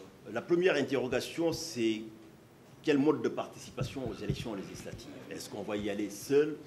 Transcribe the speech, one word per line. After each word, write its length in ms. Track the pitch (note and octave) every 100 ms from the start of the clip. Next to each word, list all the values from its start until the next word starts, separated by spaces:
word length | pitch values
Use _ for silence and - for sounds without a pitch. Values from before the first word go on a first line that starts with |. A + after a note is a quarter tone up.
| - - -
La 120 | G#2+
première 320 | - F3 F3+ D3
interrogation, 760 | A#2+ C3 B2 B2 - - E3
c'est 500 | C#3+ - B2 A2+ A2 A2 - - - - - - -
quel 160 | - C#3+
mode 240 | D3 C3+
de 60 | A#2
participation 800 | - - - - - C3 C#3 B2
aux 60 |
élections 400 | G2 G2+ - A#2+
législatives ? 560 | G2 F2 - - - - - -
Est-ce 180 | E2 -
qu'on 140 | G#2+
va 120 | F#2+ G#2
y 140 | G#2
aller 220 | G2+ G#2
seul 440 | - - C#3 D3+ D3